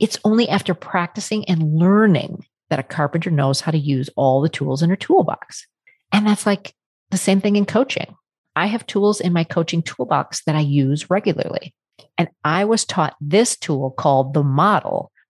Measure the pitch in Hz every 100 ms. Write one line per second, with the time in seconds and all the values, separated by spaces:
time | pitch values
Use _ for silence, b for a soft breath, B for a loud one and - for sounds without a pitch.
0 | 220 - 214 220 240 185 - 170 - 185
1 | 175 - - 214 190 165 156 156 180 208
2 | 214 147 - - - _ _ - - -
3 | 147 165 175 151 135 127 - 156 143 135
4 | 139 - 135 135 156 - 135 135 170 190
5 | - 370 - - - - - _ _ b
6 | _ 202 214 202 208 196 - - _ _
7 | _ 190 - 196 208 202 202 220 269 -
8 | - - _ _ _ 151 196 226 - 202
9 | 208 202 180 170 165 - 165 165 - -
10 | 247 143 - - - 151 147 143 135 147
11 | - 190 214 - - - - - _ _
12 | b - 165 - 151 170 208 226 - -
13 | 151 - 147 190 247 - - 139 135 -
14 | 151 135 135 147 143 135 196 190 - -
15 | - _ _